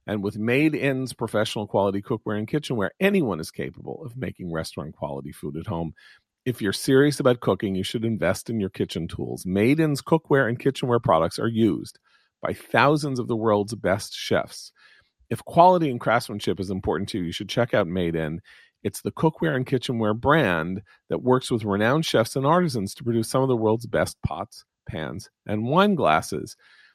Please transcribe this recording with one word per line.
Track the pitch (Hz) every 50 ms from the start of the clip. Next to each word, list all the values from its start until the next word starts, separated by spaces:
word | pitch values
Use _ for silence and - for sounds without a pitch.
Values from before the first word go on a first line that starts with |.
| _
And | - 101 107
with | 95 104 104 107
Made | 107 117 123 139 156 160 147
In's | - 131 139 135 131 131 123
professional | - - 120 110 - 104 110 - - 117 107
quality | - - 104 98 101 95 101
cookware | - - 127 110 - - 107 104
and | 110 -
kitchenware, | - 151 147 - 135 113 98 - - -
anyone | 190 196 208 196 151 110 90 76
is | 80 -
capable | - - 69 65 - - - - - - 160
of | 127 117
making | 131 104 95 98 - 92 87
restaurant | 82 80 80 - - 92 69 78 -
quality | - - 73 69 69 67 76
food | 73 - - 76 71
at | 80 80
home. | - 85 82 85 80 - _ - - - _ _ _ _ _ -
If | 127 117 -
you're | 113 95
serious | - - - 143 135 131 147 147 139 -
about | 135 127 123 -
cooking, | - - 98 - 113 98 95
you | 92
should | 95 - - 117 110
invest | 113 110 92 82 87 95 - - -
in | 117 110
your | 98 92
kitchen | - - 101 82 - 87 82 85
tools. | - - 67 58 62 - -
Made | 90 92 98 107 123 147 160
In's | 160 151 143 131
cookware | - - 165 160 - - 147 135 131 110
and | 120 -
kitchenware | - 139 127 - - 127 120 117
products | - - 85 80 82 87 - -
are | 110 117
used | 117 110 113 104 78 57 - - - _ _ _ _ _ _ _ _ _
by | - -
thousands | - - - - - 117 123 143 151 151 147 143 131 123
of | 110
the | 92 120
world's | 110 110 113 104 104 101 107 113
best | 104 - 92 95 104 - - -
chefs. | - - - 107 80 - - - - - - _ _ _ - _ _ _ _ _ _ _ -
If | 117 - -
quality | - - 170 170 185 185 175 165 143
and | 123 117
craftsmanship | - - 110 123 - - 107 104 - 110 90 82
is | 92 92
important | 95 95 - 107 85 80 98 -
to | - 101
you, | 87
you | 85
should | 87 - 104 92
check | - 120 117 - -
out | 113 101 82
Made | 90 92 87 85 82
In. | 80 80 76 80 - - - - - - _ _ _ -
It's | 101 - -
the | - 104
cookware | - - 170 160 - - 170 160 143
and | 127 127
kitchenware | - 139 123 - - 123 113 110 104 107
brand | 117 120 135 147 160 131 95 87 80 80 87 95 101 - _ _ _ _ -
that | - 85
works | 113 123 127 127 - -
with | 131 110 110
renowned | 104 98 101 107 117 135 160 160
chefs | - - 120 113 - -
and | 139 135
artisans | 143 165 180 180 160 117 113 95 101 -
to | - 127
produce | 120 117 117 113 -
some | - 131
of | 135 131
the | 127
world's | 113 110 107 110 117 117
best | 110 - 78 87 - - _ -
pots, | - - 85 98 - - - - _ _ _ _ -
pans, | - 82 78 62 64 92 - - _ _ -
and | - 104 107 113
wine | 123 147 180 196 208 196
glasses. | 147 104 78 78 80 - - 98 71 - - - _ _ _ _ - _ _